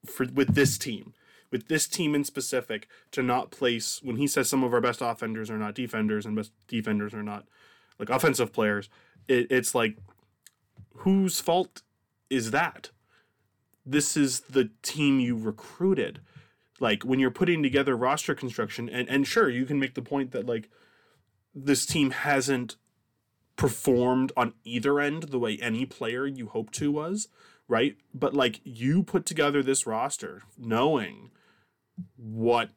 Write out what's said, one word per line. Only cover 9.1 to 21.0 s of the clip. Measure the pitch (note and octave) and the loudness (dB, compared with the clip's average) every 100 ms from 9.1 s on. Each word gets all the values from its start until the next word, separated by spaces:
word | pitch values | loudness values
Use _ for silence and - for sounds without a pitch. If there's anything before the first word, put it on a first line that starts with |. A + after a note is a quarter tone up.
| _ - | _ 2
it, | B2+ A#2+ | 2 4
it's | B2+ A2 | 0 2
like, | B2 A2+ G#2+ - _ _ _ - _ _ - - - | 0 0 -2 -18 _ _ _ -20 _ _ -20 -20 -2
whose | F#3+ G3 F#3+ - | 4 4 4 0
fault | - E3+ F#3+ - _ _ _ _ _ | 0 0 0 -8 _ _ _ _ _
is | C3 A2 | -2 0
that? | C3+ E3 - - _ _ _ _ _ _ _ _ _ C3 | 0 0 -4 -20 _ _ _ _ _ _ _ _ _ -2
This | C#3+ D3 D#3 | 0 0 2
is | C#3 - | 2 0
the | - C3 A2+ _ | 0 0 0 _
team | - D3+ D3 C3+ | -8 0 4 4
you | B2 A#2 | 2 0
recruited. | A2 G#2 - - F#3+ E3+ E2+ - - - - _ _ _ | -4 -6 -14 -2 2 2 0 -6 -20 -20 -20 _ _ _
Like, | A#2+ G#2 | 2 2
when | A#2+ C3 | 2 2
you're | C3 | 2
putting | - F3 E3+ | 2 2 2
together | C#3 C#3 C#3 A#2+ | 2 2 2 2
roster | B2+ C#3+ - C#3+ | 0 0 -2 -4
construction, | B2+ A#2 G#2+ - A#2 | -4 -4 -6 -4 -6
and, | B2 A#2+ | -4 0
and | C#3 C#3 | 0 2
sure, | A#3 F#3 | 4 4
you | B2 C3 | 2 0
can | D3 | 0
make | C3+ | -2
the | C3 | -4
point | B2 C#3 C3 | -4 -4 -2
that, | B2+ B2 | -4 -4
like, | A2+ G#2+ _ _ _ | -4 -6 _ _ _